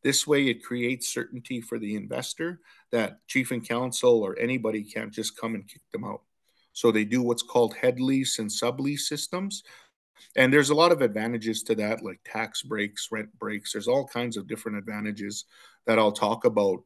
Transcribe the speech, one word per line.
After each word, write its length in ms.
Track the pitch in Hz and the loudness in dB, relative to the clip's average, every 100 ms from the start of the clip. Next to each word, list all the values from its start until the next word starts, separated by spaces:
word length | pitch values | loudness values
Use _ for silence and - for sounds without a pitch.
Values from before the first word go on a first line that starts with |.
This 240 | 135 139 - | 2 0 4
way, 200 | 143 139 | 4 4
it 160 | 113 | 0
creates 500 | - 123 120 127 - | -4 -2 -2 -2 -4
certainty 480 | - 117 123 - 127 | -6 -6 -10 -8 -8
for 180 | 113 117 | -6 -6
the 180 | 104 107 | -4 -6
investor 640 | 104 123 - - 165 175 _ _ _ | -4 -6 -6 -6 -8 -8 _ _ _
that 360 | 117 113 107 _ | -2 -2 -6 _
chief 240 | 135 127 | -2 0
and 160 | 123 - | -4 -2
council 560 | 117 127 123 123 117 | -2 -2 2 6 6
or 160 | 98 - | 4 -2
anybody 460 | 117 131 110 107 | 0 0 0 -2
can't 280 | 104 110 110 | -4 -8 -8
just 260 | 107 110 - | -6 -8 -6
come 140 | 113 | -6
and 120 | 110 101 | -6 -10
kick 160 | - _ | -20 _
them 120 | 110 | -10
out. 180 | 104 - _ _ _ _ _ | -8 -12 _ _ _ _ _
So 180 | - 120 | 0 2
they 140 | 107 | 4
do 180 | 107 123 | 2 0
what's 200 | 120 117 | 0 -2
called 320 | - 123 110 | 0 2 2
head 260 | - 127 123 | 2 0 2
lease 380 | 131 135 131 - | 0 0 0 -4
and 120 | 107 | -4
sublease 500 | - 117 131 139 143 | -2 -2 -2 -4 -4
systems. 640 | - 147 - 180 196 196 - - _ _ _ _ - - | -4 -6 -6 -4 -4 -8 -14 -20 _ _ _ _ -6 4
And 160 | 131 | 6
there's 180 | 143 135 | 6 6
a 40 | |
lot 180 | 151 170 | 6 6
of 100 | 170 | 6
advantages 600 | 113 104 110 120 110 107 | 4 2 -2 -2 -4 -6
to 100 | - 107 | -2 0
that, 280 | 107 110 | 0 -2
like 160 | 110 - | -6 -14
tax 380 | - 110 110 - | -10 -6 -6 -6
breaks, 460 | 135 107 104 - - | -6 -4 -4 -4 -8
rent 260 | 110 107 _ | -8 -8 _
breaks. 340 | 104 107 - | -8 -8 -6
There's 160 | 101 107 | -6 0
all 180 | 131 127 | 0 0
kinds 300 | 120 120 110 | -4 -4 -6
of 100 | 95 | -8
different 320 | 107 110 104 | -8 -6 -8
advantages 680 | 101 107 107 104 101 104 - _ - _ - | -8 -6 -6 -6 -8 -10 -14 _ -20 _ 2
that 120 | 113 | 4
I'll 140 | 107 | 4
talk 320 | 104 107 110 | 4 0 4
about 380 | 123 107 101 92 | 2 4 2 0